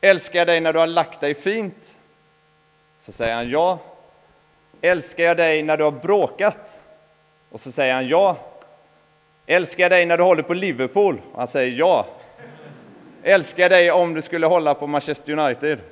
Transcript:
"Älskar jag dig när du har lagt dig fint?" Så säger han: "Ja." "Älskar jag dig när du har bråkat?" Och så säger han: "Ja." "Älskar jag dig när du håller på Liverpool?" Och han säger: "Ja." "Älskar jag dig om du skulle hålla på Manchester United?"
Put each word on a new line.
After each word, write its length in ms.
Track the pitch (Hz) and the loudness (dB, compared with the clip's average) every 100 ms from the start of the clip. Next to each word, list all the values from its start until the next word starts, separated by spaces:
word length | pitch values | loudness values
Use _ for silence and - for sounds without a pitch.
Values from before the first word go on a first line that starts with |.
"Älskar 380 | 196 185 - 175 | 4 2 0 -2
jag 80 | 170 | 2
dig 140 | 170 | 2
när 120 | 165 | 2
du 60 | 156 | 0
har 80 | 165 | 0
lagt 320 | 165 160 - | 0 -4 -4
dig 140 | 147 | -6
fint?" 640 | 143 190 220 202 - - - _ _ _ _ _ _ _ _ _ _ | -4 -4 -4 -6 -12 -20 -20 _ _ _ _ _ _ _ _ _ _
Så 120 | - | -20
säger 240 | - 113 117 | -6 -4 -4
han: 140 | 120 | -4
"Ja." 300 | 139 175 180 - - _ _ _ _ _ _ _ _ | 0 0 -2 -8 -20 _ _ _ _ _ _ _ _
"Älskar 420 | 165 180 - - | 0 0 -4 -2
jag 140 | 170 170 | 0 2
dig 260 | 165 156 | 2 2
när 140 | 156 156 | 0 0
du 60 | |
har 80 | 151 | 0
bråkat?" 880 | 139 165 208 160 - 202 - - - _ _ _ _ _ _ _ | -2 0 0 0 0 -2 -2 -18 -20 _ _ _ _ _ _ _
Och 80 | 113 | -16
så 120 | - | -12
säger 220 | 127 135 | -2 0
han: 140 | 127 131 | 0 0
"Ja." 280 | 160 196 117 - - - _ _ _ _ _ _ _ _ | 2 2 0 -10 -20 -20 _ _ _ _ _ _ _ _
"Älskar 380 | 170 175 - | 0 0 0
jag 80 | 180 | 2
dig 140 | 180 170 | 4 2
när 120 | 170 | 2
du 60 | |
håller 200 | 180 170 | 4 2
på 100 | 151 | 0
Liverpool?" 680 | 175 190 127 127 196 202 131 - | -4 -4 -4 -2 0 0 0 -10
Och 80 | - | -10
han 80 | 123 | -6
säger: 300 | 143 127 123 | -2 -2 0
"Ja." 280 | 165 160 101 - - - - - - - - - - - | 2 2 -2 -10 -20 -20 -20 -20 -20 -20 -20 -20 -20 -10
"Älskar 400 | - 190 156 - | 2 2 0 0
jag 80 | 180 | 4
dig 200 | 185 175 | 4 4
om 220 | 170 175 | 2 0
du 80 | 160 | -4
skulle 260 | 151 170 160 | -8 -2 0
hålla 260 | 175 156 | 2 0
på 140 | 143 147 | -2 -2
Manchester 520 | 147 139 147 - 151 | -6 -4 -10 -6 -2
United?" 400 | 147 117 147 143 92 | -2 -2 -4 -6 -10